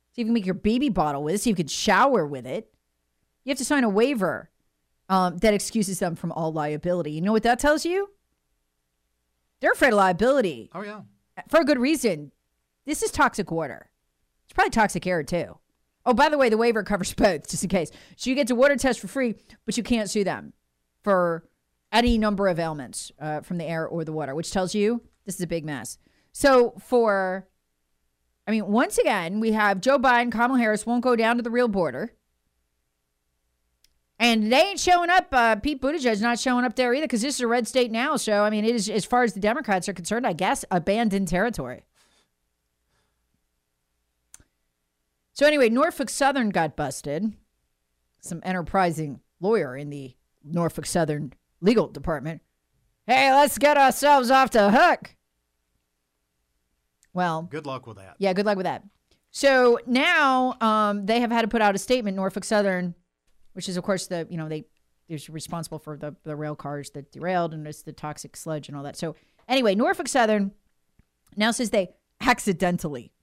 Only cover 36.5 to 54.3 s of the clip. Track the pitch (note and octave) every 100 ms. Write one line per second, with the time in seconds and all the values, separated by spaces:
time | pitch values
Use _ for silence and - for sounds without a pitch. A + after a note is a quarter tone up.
36.5 | B3 B3 B3+ B3 C4 - A#3 C4+ B3+ A#3
37.5 | B3 A3 C4 A#3+ A3+ C4+ C#4 - G#3 G#3+
38.5 | G#3+ A3 A#3+ G3 G#3 - B3 B3 G3 G#3
39.5 | C#4 A#3 F#3+ F#3+ F#3 E3+ A3 B3+ E3 F#3+
40.5 | C4+ - F3+ D#3+ G#3+ A#3 G3 F#3 F3+ A#3
41.5 | G3+ B2 A#2+ _ _ _ _ _ _ _
42.5 | _ _ _ _ _ _ _ _ _ _
43.5 | _ _ _ _ _ _ _ _ - _
44.5 | _ _ _ _ _ _ _ _ - D4
45.5 | D4 A#3 A#3 D#4+ - B3+ - C4+ C4+ G#3+
46.5 | F3+ D#3+ - D3 - D3 D3+ A3 G#3 _
47.5 | _ _ _ _ _ _ _ - E3+ F#3
48.5 | F#3 D#3 G3 F3+ D#3 D3+ C3 _ - F#3
49.5 | A3+ C#3 C3 D3 C#3+ C3 - _ _ D3
50.5 | E3+ E3 - - F3+ D#3 D3 D3 - _
51.5 | - F#3 A#3 C#3+ C#3 C#3 D3 D3 D#3+ _
52.5 | _ _ _ _ _ - C4 C4+ C4+ C#4+
53.5 | - C#4+ C#4+ C4 B3+ C#4+ C#4+ A#3+